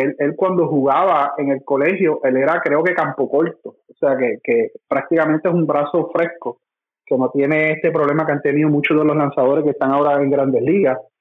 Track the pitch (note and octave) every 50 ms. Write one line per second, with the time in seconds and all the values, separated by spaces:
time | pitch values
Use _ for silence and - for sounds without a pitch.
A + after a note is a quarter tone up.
0 | C3+ C#3+ - - C#3+ C#3+ D#3 - F#3+ F#3 F#3 F3 E3 D3 D#3+ C#3+ C3 C#3 C#3 D#3+
1 | F#3 F#3+ E3+ D3 C#3 C#3 - - C#3+ C#3 C#3 C3 - - C#3 C3+ C#3+ E3+ G3 F#3
2 | F#3+ D#3 D3 - - C3 B2+ C3 C3+ D3 E3 E3 - D3+ C#3+ D3+ D#3+ F3+ F3 E3
3 | D#3 D3 C#3 - C3 - - C#3+ E3 E3+ - - - A2+ - _ _ - - _
4 | D#3+ C#3 C3+ B2+ B2+ A#2+ G#2+ - - - A#2+ A#2 A2+ - - - _ _ D3 C3+
5 | - - E3 E3 D#3 D#3 D#3 D#3 - F3+ E3+ F3 D#3+ D3+ C#3+ D3 C#3+ - - E3+
6 | E3 - - E3 E3+ E3+ - - - A#2 - - _ _ _ _ _ _ _ _
7 | _ - C#3+ B2+ C3 - - C#3 C#3 C#3+ D#3 D#3 D#3 D#3 D#3 D#3 F3 E3 D#3+ D#3+
8 | D3 C#3+ D3 D#3+ D#3 D3+ C#3+ C#3+ - D3 C#3 D3+ D3+ D3+ D3 D3 D3 - D#3 D3+
9 | D3+ D3+ D3 D3+ D3 C#3 C#3 - B2+ C3 C#3+ D#3 D3 D3 C#3 - C3 C3+ C3+ C#3+
10 | D3 D3 C#3+ C#3 C#3+ C#3 C#3+ C#3 C3+ C3+ B2+ A#2 A#2+ C#3+ F3+ G3+ F#3+ C3+ B2 -
11 | - - _ _